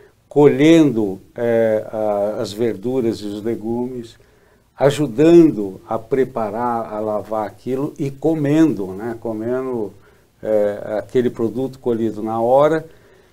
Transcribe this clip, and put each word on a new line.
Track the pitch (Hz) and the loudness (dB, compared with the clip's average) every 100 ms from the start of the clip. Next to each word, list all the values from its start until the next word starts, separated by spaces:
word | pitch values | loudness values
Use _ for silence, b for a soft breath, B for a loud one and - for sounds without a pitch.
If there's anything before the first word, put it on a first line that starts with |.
| b b _ | b b _
colhendo, | 143 143 127 151 165 147 110 101 95 - - | 4 6 6 6 6 6 2 -2 -6 -12 -6
é, | 117 113 113 107 - | 0 2 2 0 -2
a, | 110 107 104 104 104 | -4 -2 0 -2 -4
as | 107 | -6
verduras | 101 117 98 117 131 117 95 | -4 -4 -4 -4 -2 -2 -2
e | 101 | -6
os | 104 | -8
legumes, | 107 110 107 120 123 127 113 - b b b b b - | -6 -6 -6 -6 -6 -10 -14 -20 b b b b b 0
ajudando | 135 143 143 110 160 170 160 107 98 95 - | 0 2 -2 2 6 8 8 4 -4 -8 -8
a | 110 | -8
preparar, | - 131 127 120 107 107 120 117 92 | -4 -2 -2 -4 -6 -4 -4 -4 -6
a | 107 | -6
lavar | 107 107 95 110 101 | -6 -6 -6 -6 -6
aquilo | - 127 131 147 - | -8 -8 -6 -6 -6
e | 139 | -8
comendo, | 135 156 160 143 151 160 98 92 | -4 -2 -2 0 4 2 0 -6
né? | 95 117 117 | -8 -10 -8
Comendo, | 113 107 113 127 131 120 101 - b b b _ 110 | -8 -6 -4 -4 -4 -6 -8 -10 b b b _ -2
é, | 107 104 101 - 104 | 0 0 -4 -8 -8
aquele | - 131 120 | -4 -2 0
produto | 120 113 113 131 131 | -2 -4 -4 -8 -6
colhido | 123 113 113 104 | -4 -2 -4 -4
na | 110 113 | -6 -2
hora, | 117 135 151 160 156 b b b b | 2 4 4 0 -6 b b b b